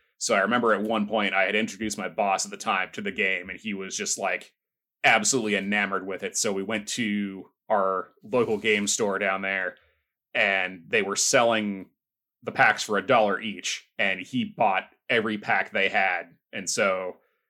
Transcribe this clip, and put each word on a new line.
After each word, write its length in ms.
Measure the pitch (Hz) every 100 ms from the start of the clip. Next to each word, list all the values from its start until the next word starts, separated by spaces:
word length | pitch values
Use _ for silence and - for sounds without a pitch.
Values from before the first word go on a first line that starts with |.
| _ -
So 180 | - 104
I 40 |
remember 320 | 98 123 117
at 100 | 101
one 260 | 107 113 104
point 260 | 110 101
I 80 | 95
had 140 | 95 104
introduced 420 | 110 98 110 104
my 100 | 92
boss 360 | - 104 95
at 80 | 101
the 40 | 101
time 340 | 117 98 90
to 80 | -
the 100 | 101
game, 400 | 95 98 92 92
and 80 | 90
he 160 | 110
was 220 | 98 95 92
just, 200 | 98 -
like, 360 | 98 90 - _ _ _ _ _
absolutely 540 | 139 113 101 131 107 101
enamored 500 | 98 104 98 98 95
with 160 | 92
it. 140 | 98 -
So 160 | -
we 100 | 98
went 240 | 98 110 104
to 600 | - 110 104 101 95 - _ -
our 420 | 107 95 92 - _
local 360 | 113 123 110 104
game 280 | 110 104 101
store 320 | - 107 95
down 240 | 98 95
there, 320 | 98 98 90 - _ _ _ _ _
and 500 | 123 104 98 92 90 82
they 160 | 113
were 140 | 98 101
selling 680 | - 135 117 110 104 98 92 _ _ _ _ _
the 80 | 110
packs 320 | 104 123 104
for 120 | - 101
a 80 |
dollar 360 | 95 123 107 95
each, 480 | 110 90 - - - -
and 220 | 101 92
he 240 | 92 127
bought 400 | 107 - 107 95 - _ -
every 260 | 117 110 104
pack 360 | - 104 95
they 160 | 107 95
had. 400 | 101 95 87 - _ _
And 180 | 107 98
so 460 | - 101 92 92 - _ _ _